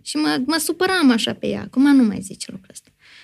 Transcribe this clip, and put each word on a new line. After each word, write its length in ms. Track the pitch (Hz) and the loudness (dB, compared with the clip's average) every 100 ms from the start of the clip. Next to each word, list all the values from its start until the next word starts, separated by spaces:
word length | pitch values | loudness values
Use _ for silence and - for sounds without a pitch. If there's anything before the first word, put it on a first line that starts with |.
Și 140 | - 302 | -8 -2
mă, 260 | 302 302 254 | 0 0 -2
mă 100 | 320 | -2
supăram 500 | 320 330 370 370 285 | -2 -2 0 2 4
așa 240 | 226 233 | 4 0
pe 120 | 214 208 | -6 -6
ea. 160 | 208 | -6
Acum 340 | 208 254 285 277 | -6 0 4 4
nu 60 | |
mai 180 | 226 190 | 4 0
zice 260 | 196 - - | -10 -14 -16
lucrul 200 | 190 - | -16 -20
ăsta. 180 | - _ _ _ - | -20 _ _ _ -20